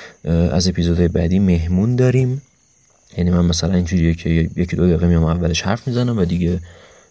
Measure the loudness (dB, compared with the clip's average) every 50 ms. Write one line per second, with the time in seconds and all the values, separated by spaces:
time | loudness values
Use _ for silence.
0 | -20 -20 -20 _ -4 -2 0 2 2 2 0 0 0 0 -2 0 0 0 2 2
1 | 2 0 2 0 0 0 0 2 2 2 2 2 0 0 0 0 0 0 2 2
2 | 2 2 2 2 0 0 -2 -6 -10 _ _ _ _ _ _ _ _ _ _ _
3 | _ _ -4 -2 0 2 2 2 2 2 0 -2 -2 -2 0 0 -2 0 0 0
4 | 0 0 0 -2 -2 0 0 0 0 -2 -2 -4 -4 -4 -2 0 2 2 2 2
5 | 2 2 2 2 2 2 0 0 -2 -2 -2 -2 -2 -4 -4 -4 -4 -4 -4 -2
6 | -2 -2 0 0 0 0 0 -2 -2 -2 -2 -4 -6 -12 -20 -20 -20 -20 -20 -20
7 | _ _